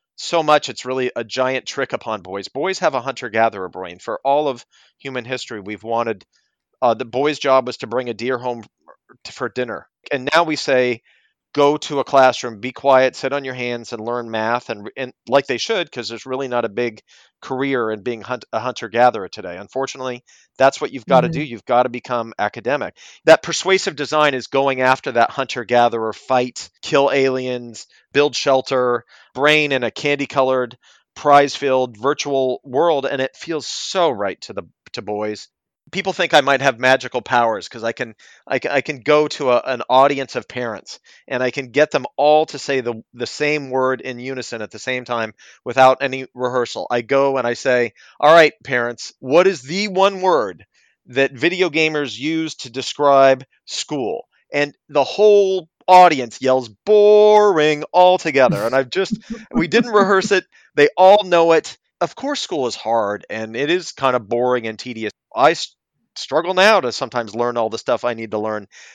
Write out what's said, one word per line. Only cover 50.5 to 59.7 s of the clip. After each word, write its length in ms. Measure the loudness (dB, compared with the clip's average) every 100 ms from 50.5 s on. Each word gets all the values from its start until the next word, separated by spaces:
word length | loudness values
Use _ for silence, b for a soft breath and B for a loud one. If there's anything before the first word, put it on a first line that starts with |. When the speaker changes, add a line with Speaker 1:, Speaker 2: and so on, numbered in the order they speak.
| -8 _ _ _ _ _
Speaker 1:
that 280 | 0 0
video 360 | 0 -2 0 -2
gamers 480 | 0 0 -2 -6 -6
use 380 | -4 -4 -6 -10
to 160 | -12
describe 720 | -10 -10 0 2 6 6 4 -2 _ -14
school?" 640 | -12 -8 -6 -4 -6 -10 _ _
And 240 | -4 -4 -6 _
the 140 | -2
whole 680 | -2 2 4 6 4 -2 -6 _ 6
audience 540 | 8 8 6 -4 -4
yells, 260 | 0 0 -2 -10 2
"Boring," 960 | 6 8 8 8 8 6 4 2 0 0
all 240 | 4 6 4
together. 480 | 2 4 4 4 0
And 80 |
I've 160 | 0 0
just, 260 | -2 -4 -6
Speaker 2:
<laughs> 380 | -10 -16 -6
Speaker 1:
we 140 | -4
didn't 240 | 0